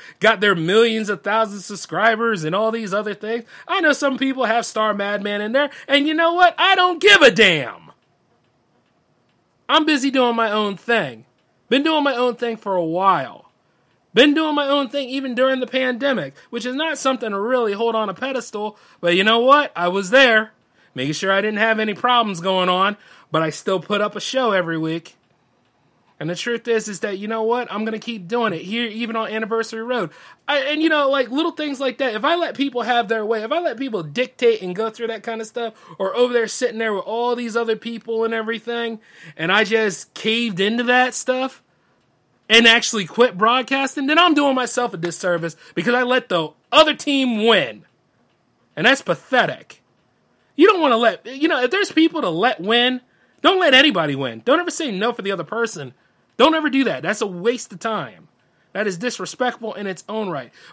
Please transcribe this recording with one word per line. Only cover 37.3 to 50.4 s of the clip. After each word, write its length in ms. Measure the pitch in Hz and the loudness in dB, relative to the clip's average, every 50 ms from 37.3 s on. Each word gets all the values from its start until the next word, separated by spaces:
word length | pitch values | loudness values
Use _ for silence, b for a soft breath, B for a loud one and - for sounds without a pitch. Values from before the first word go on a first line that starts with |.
| 240 | -2
these 200 | 247 240 226 208 | -2 -4 -4 -2
other 200 | 233 233 226 220 | -2 0 -2 -2
people 500 | 220 - 233 233 220 - 233 226 220 226 | -4 -4 -10 -10 -10 -8 -6 -2 -2 -2
and 80 | 226 226 | -2 -2
everything, 680 | 226 220 220 233 220 - 233 233 233 233 226 226 220 B B B B B 160 B | -4 -4 -4 -6 -6 -6 -6 -6 -4 -4 -6 -8 -10 B B B B B -18 B
and 140 | - 160 175 | -6 0 2
I 120 | 190 214 214 | 4 4 4
just 480 | 190 226 220 220 202 160 - - _ - | 4 2 2 2 0 -2 -4 -12 _ -14
caved 440 | - - 220 220 240 240 226 185 170 | -6 -2 -2 0 0 -2 -4 -2 -2
into 240 | 190 208 226 240 240 | -2 0 0 -2 0
that 280 | 247 247 254 254 247 240 | 2 4 2 2 2 -2
stuff 480 | - - 262 254 254 262 262 - - _ _ _ _ _ _ _ _ _ _ _ _ _ _ _ _ _ - | -6 -4 -4 -2 -2 -2 -6 -8 -14 _ _ _ _ _ _ _ _ _ _ _ _ _ _ _ _ _ 4
and 180 | 220 233 233 | 4 6 8
actually 380 | 226 226 233 - - 226 208 185 | 6 4 4 2 -2 -4 -4 -4
quit 320 | - - 226 247 240 190 | -4 2 2 2 2 2
broadcasting, 720 | 180 214 226 247 262 240 - 277 277 269 269 - 294 269 | 2 2 2 2 2 0 -2 -2 -2 -2 -2 -4 -4 -2
then 100 | 277 311 | 2 4
I'm 160 | 330 359 349 294 | 4 4 6 4
doing 220 | 294 285 277 262 | 4 4 2 2
myself 400 | 262 247 233 - 247 240 208 196 | 0 -2 -2 -2 -2 -2 -2 -4
a 20 | |
disservice 580 | 170 165 175 160 - - 180 175 165 165 165 - B B B B | -6 -6 -6 -6 -4 -2 -2 -2 -2 -2 -6 -10 B B B B
because 180 | 175 170 240 240 | -4 0 0 0
I 80 | 254 | 0
let 280 | 247 247 254 247 - - | 0 2 0 -2 0 0
the 200 | 185 170 156 - _ _ _ - | -2 -2 -2 -4 _ _ _ 2
other 240 | 247 294 311 311 262 | 4 4 4 4 2
team 500 | - - 294 277 269 262 247 226 208 214 | -2 -2 -2 0 0 0 0 0 2 4
win. 400 | 233 220 180 135 113 104 104 - _ _ _ _ _ _ _ _ _ _ _ _ _ _ _ _ _ - | 4 4 4 2 -2 -8 -16 -20 _ _ _ _ _ _ _ _ _ _ _ _ _ _ _ _ _ -6
And 120 | 151 170 | 0 2
that's 160 | 247 269 262 - | 2 2 2 0
pathetic. 800 | - 165 - - - 262 240 196 147 127 - - _ - _ _ _ _ _ _ _ _ _ _ _ _ _ | -4 -4 -4 -4 0 0 2 2 0 -2 -8 -16 _ -20 _ _ _ _ _ _ _ _ _ _ _ _ _